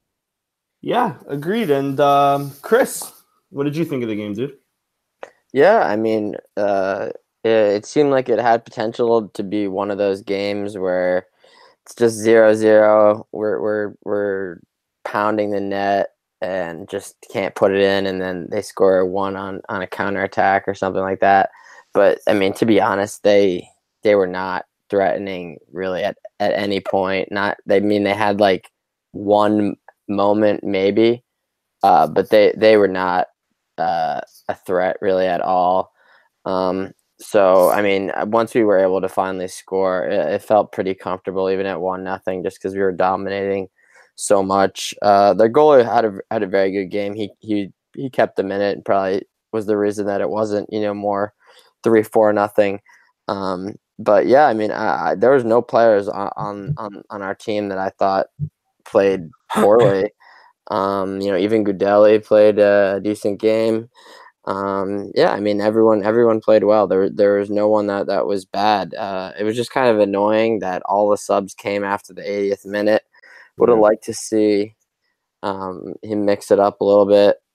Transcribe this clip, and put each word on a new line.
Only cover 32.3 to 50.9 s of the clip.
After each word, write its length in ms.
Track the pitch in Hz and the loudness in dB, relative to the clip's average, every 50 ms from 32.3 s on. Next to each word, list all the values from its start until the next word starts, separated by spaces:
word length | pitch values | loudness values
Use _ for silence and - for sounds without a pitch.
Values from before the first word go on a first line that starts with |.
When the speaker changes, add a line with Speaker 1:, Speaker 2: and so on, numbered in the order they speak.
Speaker 2:
they, 240 | 110 107 101 92 - | 4 4 4 4 4
they 200 | 95 110 110 110 104 | 4 4 6 6 6
were 100 | 101 95 | 4 2
not, 380 | 92 92 92 90 90 90 - - _ _ _ _ _ _ _ _ _ | 0 -2 -2 -2 -2 -2 -4 -4 _ _ _ _ _ _ _ _ _
uh, 440 | - 82 90 85 82 80 73 69 60 - - _ _ _ - | -6 -4 -2 -2 -2 -4 -4 -4 -8 -10 -14 _ _ _ -10
a 60 | 95 | -10
threat 420 | - _ - 90 90 90 90 - - | -10 _ -4 -2 0 0 -2 -2 -2
really 240 | - 95 92 92 92 | -2 0 0 0 0
at 140 | 92 87 - | 0 -2 -2
all. 500 | - - 92 90 87 90 92 92 95 - _ _ _ _ _ _ _ _ _ _ - | -2 -2 0 0 2 2 0 0 -2 -6 _ _ _ _ _ _ _ _ _ _ -8
Um, 460 | 95 95 92 92 90 92 95 95 90 - _ _ _ _ _ | -4 -4 -2 -2 -2 -2 -4 -6 -8 -12 _ _ _ _ _
so, 500 | - - - 104 95 92 92 95 90 - | -8 0 2 4 6 6 6 6 6 4
I 120 | - 101 | 2 2
mean, 280 | 104 98 98 98 98 80 | 0 0 0 -2 -2 -4
uh, 120 | - - 87 | -4 -6 -4
once 280 | 107 113 113 113 - - | -2 0 -2 -2 0 0
we 100 | 123 110 | 0 2
were 140 | 104 98 92 | 2 4 2
able 220 | 95 92 95 95 | 2 2 0 -2
to 60 | 92 92 | -4 -4
finally 400 | - 104 92 95 95 92 92 92 | -4 -4 -4 -4 -6 -8 -10 -10
score, 560 | - - - - 92 95 95 92 92 90 57 | -12 -16 -12 -6 -4 -2 -2 -2 -2 -4 -4
it, 260 | 73 101 95 76 76 101 | -4 -2 -2 -2 -2 -4
it 80 | 101 | -6
felt 300 | - - 110 104 - - | -2 0 2 2 2 0
pretty 220 | - 107 95 95 95 | -6 -6 -6 -6 -6
comfortable, 560 | - - 92 92 95 - 98 92 95 95 95 | -6 -8 -8 -8 -8 -8 -8 -4 -4 -2 -2
even 160 | 95 95 98 | -2 -2 -4
at 140 | 98 90 80 | -6 -6 -6
one 220 | 90 92 92 92 92 | -6 -6 -6 -6 -6
nothing, 380 | 92 95 95 - 92 92 92 | -8 -8 -6 -6 -6 -6 -6
just 180 | 85 95 - - | -6 -8 -10 -8
'cause 120 | - 95 95 | -10 -8 -4
we 60 | 98 | -2
were 120 | 98 95 | -2 -2
dominating 760 | 90 85 92 92 92 92 98 95 98 101 98 98 98 98 95 - _ _ _ _ _ _ _ _ _ | 0 0 0 0 0 -2 -4 -6 -6 -4 -4 -4 -4 -6 -6 -10 _ _ _ _ _ _ _ _ _
so 260 | - - - 104 98 | -12 -2 0 2 2
much. 500 | 95 95 98 98 98 95 - - - - - - | 2 2 2 2 2 0 -2 -8 -12 -12 -10 -2
Uh, 320 | - 104 101 101 101 101 | 2 2 4 4 4 4
their 160 | 92 98 113 113 | 4 4 2 4
goalie 360 | 120 147 151 151 143 127 117 | 4 4 4 6 6 6 4
had 200 | 110 107 117 113 | 4 2 0 0
a, 80 | 107 98 95 - _ | 0 -4 -8 -10 _
had 120 | 110 110 | -6 -4
a 40 | 101 | -4
very 240 | 92 98 98 95 98 | -2 0 0 0 0
good 200 | 95 101 95 87 | -2 -4 -4 -4
game. 240 | 104 104 101 101 104 | -6 -6 -6 -6 -6
He, 160 | 110 104 95 - _ | -8 -10 -10 -12 _
he, 320 | - 107 104 104 98 90 - _ _ _ - | -8 -4 -4 -4 -4 -6 -12 _ _ _ -12
he 160 | - 139 127 | -10 -10 -4
kept 260 | - - 110 - - | 0 0 0 0 0
them 160 | - 95 95 | -4 -4 -4
in 80 | 98 101 | -4 -2
it 160 | 101 101 - | -2 -2 -2
and 80 | - - | -4 -2
probably 380 | - 101 98 98 95 98 - - - _ _ _ _ | 0 0 0 0 0 -2 -4 -6 -10 _ _ _ _
was 120 | - 113 98 | -8 -6 -4
the 120 | 107 107 104 | -2 -2 0
reason 280 | 104 104 101 104 98 | 0 -2 -2 -4 -6
that 140 | 101 101 98 | -4 -4 -4
it 80 | 101 69 | -4 -4
wasn't, 420 | 95 107 110 104 104 104 - - | -4 -4 -4 -2 -4 -4 -6 -6
you 100 | - 107 | -6 -6
know, 120 | 104 104 | -6 -6